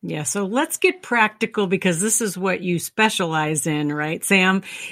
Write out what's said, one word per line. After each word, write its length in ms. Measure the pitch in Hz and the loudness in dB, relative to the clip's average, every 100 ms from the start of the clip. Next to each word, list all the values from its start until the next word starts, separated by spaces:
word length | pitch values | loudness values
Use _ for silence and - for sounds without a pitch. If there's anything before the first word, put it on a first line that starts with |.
Yeah, 200 | 175 156 | -8 -6
so 220 | 147 202 | -4 -4
let's 320 | 190 233 330 - | -2 -2 -2 0
get 260 | 370 370 | 0 0
practical 640 | - 240 214 - 220 - 196 | -2 2 2 2 0 0 0
because 340 | 185 190 165 | 2 2 2
this 200 | 214 - | 0 0
is 180 | 220 180 | -2 -2
what 220 | 190 - | -2 -2
you 160 | - 175 | 0 -2
specialize 880 | - - 220 - 170 156 151 156 170 | -2 2 2 2 0 0 0 0 0
in, 260 | 151 147 | 0 -2
right, 300 | 147 151 175 | -2 -4 -4
Sam, 400 | - 196 185 190 - - - | 2 4 4 2 -2 -12 -10